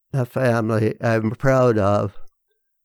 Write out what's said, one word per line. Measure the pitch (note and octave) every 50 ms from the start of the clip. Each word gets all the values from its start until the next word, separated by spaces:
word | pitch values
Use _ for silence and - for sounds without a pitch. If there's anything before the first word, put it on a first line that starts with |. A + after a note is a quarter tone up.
| _ _ -
a | C#3 B2
family | - - C3 C3 B2 A2+ A#2 A2 A2 A2+ G#2+ A2 G#2+ - -
I'm | - A#2 A2+ A2+ A2 A2
proud | - - - C3+ C3 C3 B2+ B2 A2+ G#2+
of, | F#2+ G2 G2+ G#2 A2 G2 - - - - - _ _ _ _ _ _ _ _ _ _